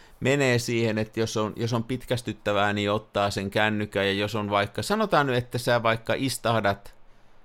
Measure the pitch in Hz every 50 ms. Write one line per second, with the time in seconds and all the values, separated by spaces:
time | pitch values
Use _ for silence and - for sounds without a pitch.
0 | - - - - - 123 139 143 139 131 120 120 - - 120 113 113 110 107 110
1 | 107 - - 113 113 110 - 113 107 104 - - 117 113 120 113 113 - 131 127
2 | - - 127 120 - 113 104 - - 104 104 98 101 104 101 104 104 101 104 107
3 | - - - 101 101 101 - 104 98 98 - 110 107 107 107 104 104 104 - 98
4 | 98 98 98 98 104 104 113 107 104 101 101 101 101 - - - 110 - 202 220
5 | 220 202 180 156 143 139 123 127 123 - - 123 123 127 120 120 110 113 113 117
6 | - - 110 - 135 131 - - - 110 117 113 101 101 98 - - - - -
7 | - - - - - - - -